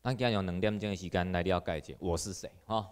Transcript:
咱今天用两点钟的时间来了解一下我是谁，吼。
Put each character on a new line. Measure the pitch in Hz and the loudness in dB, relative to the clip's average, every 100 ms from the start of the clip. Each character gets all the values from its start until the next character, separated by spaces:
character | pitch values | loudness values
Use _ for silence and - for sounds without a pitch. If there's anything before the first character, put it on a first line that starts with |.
咱 | 127 | -2
今 | 123 | 0
天 | 123 | 2
用 | 107 | 2
两 | 95 87 | 2 2
点 | 107 104 | 0 0
钟 | 104 | -2
的 | |
时 | 95 90 | -4 0
间 | 92 90 | 0 2
来 | 90 | 2
了 | 90 90 | 4 2
解 | 87 80 | 0 -6
一 | |
下 | - 67 | -6 -6
我 | 90 82 | 0 0
是 | 104 | -2
谁， | 90 - - - | -8 -12 -16 -4
吼。 | 110 95 | -4 -4